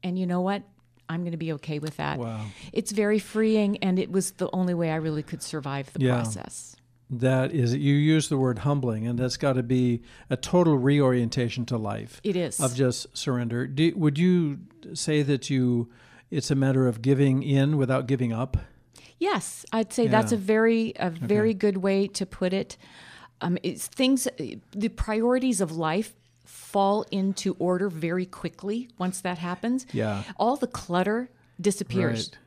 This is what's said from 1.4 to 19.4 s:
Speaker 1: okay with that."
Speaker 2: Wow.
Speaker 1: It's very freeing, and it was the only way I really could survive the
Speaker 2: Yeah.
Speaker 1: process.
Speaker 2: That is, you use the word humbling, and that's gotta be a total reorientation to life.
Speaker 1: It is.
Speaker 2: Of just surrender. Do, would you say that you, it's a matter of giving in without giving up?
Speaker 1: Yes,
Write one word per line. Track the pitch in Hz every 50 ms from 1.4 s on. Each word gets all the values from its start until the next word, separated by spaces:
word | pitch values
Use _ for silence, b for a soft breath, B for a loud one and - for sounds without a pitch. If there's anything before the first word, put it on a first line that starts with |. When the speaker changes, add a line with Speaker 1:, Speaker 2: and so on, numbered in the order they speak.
| 165 160 156
Speaker 1:
okay | 143 - 156 151 147
with | 147 156 147
that." | - 151 147 147 127
Speaker 2:
Wow. | 120 117 113 110 110 107 B B B B
Speaker 1:
It's | B - - -
very | 208 208 208 208 214 214
freeing, | 196 - - 220 220 220 220 214 208 202 208 -
and | - 190 185 180
it | - -
was | 175 190 185 -
the | - - 185 - -
only | 185 185 180 175
way | 170 170 160
I | 156
really | 160 156 160 151 151 151
could | - - -
survive | - - - 156 135 143 139 139 135 - -
the | -
Speaker 2:
Yeah. | 131 127 123
Speaker 1:
process. | 120 117 113 110 95 - - - - - - - _ _ _ _ _ _ _
Speaker 2:
That | 135 117 123 131 131 131 131 139 -
is, | 147 123 117 123
you | 143 143 139 143
use | 147 147 156 156 156 147 -
the | 156
word | 135 131 127 123 107
humbling, | 104 143 147 143 127 120 110 107 110
and | 120 120 120
that's | 127 127 -
gotta | - - 143 131 127 120
be | 117 131 127 127 123 120 117 B B B B B B
a | 131
total | 123 - - - 180 175 165 151
reorientation | 135 123 135 143 147 143 131 127 123 120 113 - 143 123 113 - 127 117
to | - 123
life. | 113 107 101 104 107 107 117 - - -
Speaker 1:
It | 214 185
is. | 180 175 131 - -
Speaker 2:
Of | 139 127 123
just | 127 139 123 120 - - - _
surrender. | - - 143 127 123 120 117 120 120 131
Do, | 135 135 135 160 170 -
would | 202 160 151 139
you | 147 175 185 180 175 165 147 143 - - - - - - - -
say | 160 - - 156 151 147
that | 135 143 135 - -
you, | 143 131 127 123 123 117 120 117 B B B B B B B B
it's | - - - -
a | 147
matter | 135 135 135 135 131 131
of | 127 113 110
giving | 113 135 139 131 139 139 131 135 135
in | 151 139 139 135 143 156
without | 147 135 120 131 131 135
giving | 120 139 120 127 117
up? | 113 110 127 - - - - - - - _ _ B B B B B B
Speaker 1:
Yes, | 330 392 392 214